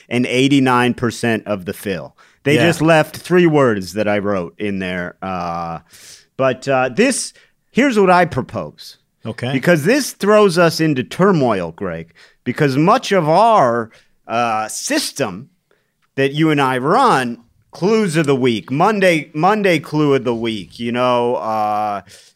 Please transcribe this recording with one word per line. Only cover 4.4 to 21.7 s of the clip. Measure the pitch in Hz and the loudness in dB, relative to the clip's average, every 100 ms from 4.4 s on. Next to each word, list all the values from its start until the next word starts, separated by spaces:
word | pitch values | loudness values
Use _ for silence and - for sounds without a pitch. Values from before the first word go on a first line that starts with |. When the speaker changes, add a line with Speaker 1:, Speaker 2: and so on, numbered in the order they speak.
| 85 - | -4 -6
Speaker 1:
in | 104 95 | -6 -6
there. | 92 90 87 - | -6 -6 -8 -10
Uh, | 95 92 87 85 85 82 - - - - _ - | -8 -6 -6 -6 -8 -12 -16 -20 -20 -20 _ -2
but, | 131 127 135 | -2 -2 -2
uh, | 131 131 | -2 0
this, | 123 262 220 - - _ _ _ | 0 0 0 -6 -14 _ _ _
here's | - 277 214 | 0 2 4
what | 185 | 4
I | 180 175 | 4 2
propose. | 131 101 110 76 - - - _ _ | -2 -6 -8 -10 -12 -20 -20 _ _
Speaker 2:
Okay. | 113 - 123 | -14 -8 -4
Speaker 1:
Because | 135 180 170 | -2 0 2
this | 156 285 240 | 2 0 -2
throws | - 196 214 202 170 | -4 2 4 4 4
us | 170 165 | 2 2
into | 160 131 | 0 -2
turmoil, | 107 - 196 170 123 98 85 | -4 0 2 4 2 0 -4
Greg, | - 95 82 82 _ - _ | -8 -8 -8 -12 _ -20 _
because | - - 147 131 | -8 -2 0 2
much | 170 247 - | 2 2 2
of | 196 151 | 0 2
our, | 170 233 208 127 117 110 - _ _ - | 4 4 4 4 0 -4 -12 _ _ -6
uh, | 113 120 107 107 | -4 -2 -2 -4
system | - - 294 - - 117 92 139 _ _ _ _ _ _ - | -8 -4 -4 -4 -6 -6 -8 -16 _ _ _ _ _ _ -2
that | 139 | -2
you | 147 160 | 0 0
and | 147 | 2
I | 131 127 | 0 0
run, | 139 220 254 151 123 120 _ _ _ | 0 2 2 2 -2 -8 _ _ _
clues | - 180 220 202 156 | -6 -2 0 0 0
of | 143 | 0
the | 135 | 0
week, | 131 107 87 | 0 -2 -4
Monday, | 139 196 208 190 165 139 151 | 0 0 2 2 0 -2 -2
Monday | 180 214 196 156 | 0 2 2 0
clue | - 151 151 135 | -2 0 2 2
of | |
the | 123 | 0
week, | 117 117 110 82 - | -4 -4 -6 -10 -10
you | 117 | -6
know, | 120 127 123 120 123 | 0 0 2 0 -2
uh, | 107 110 107 | -4 -4 -2